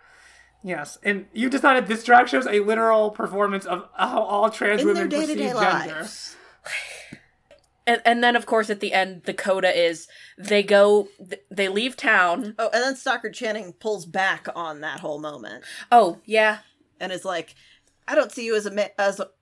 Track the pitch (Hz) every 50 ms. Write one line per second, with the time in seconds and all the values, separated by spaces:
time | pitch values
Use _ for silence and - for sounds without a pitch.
0 | _ _ _ - - - - - _ _ _ _ - 190 180 151 147 143 - -
1 | - 208 202 196 185 - - 220 233 262 269 269 269 294 262 254 220 180 226 220
2 | - - 240 240 247 247 - 269 247 247 208 208 202 202 220 220 226 226 220 220
3 | 214 208 214 - 233 175 175 202 208 202 196 196 196 180 180 180 - - - -
4 | 190 247 254 254 220 190 202 202 208 226 220 - 240 208 208 214 277 311 - 349
5 | 349 285 294 294 320 302 302 - - 254 - 214 208 196 180 147 143 165 156 156
6 | 175 214 - - - - - - - - _ _ _ - - - - - - -
7 | - - - - _ _ _ _ _ _ - _ _ _ _ _ _ - 233 233
8 | - 233 233 240 240 240 240 240 233 - - 220 220 214 214 202 - 202 - 190
9 | 190 190 185 175 - - 190 - - 208 190 190 185 180 180 170 175 165 170 160
10 | - - - - - - - - 185 208 214 208 202 202 202 202 202 208 208 208
11 | 202 202 - - 208 185 202 - _ _ 196 185 196 190 190 208 226 262 247 -
12 | - 277 220 196 180 175 170 214 254 208 208 - 226 214 - 226 247 269 269 262
13 | - 269 240 240 240 214 - - 247 220 208 220 208 180 170 _ - 220 214 196
14 | 165 170 160 190 190 190 175 156 - - - 170 170 160 156 147 151 156 139 147
15 | 175 156 151 151 151 151 147 139 113 - 104 127 - - - - - - 240 240
16 | 214 180 170 - _ - 208 220 214 214 214 214 - _ _ _ _ _ _ _
17 | 180 185 185 175 180 190 180 165 160 - - _ _ _ _ _ _ _ _ _
18 | _ - 262 302 254 220 - - 233 226 226 214 202 202 190 208 202 - - -
19 | 202 196 190 185 190 - _ _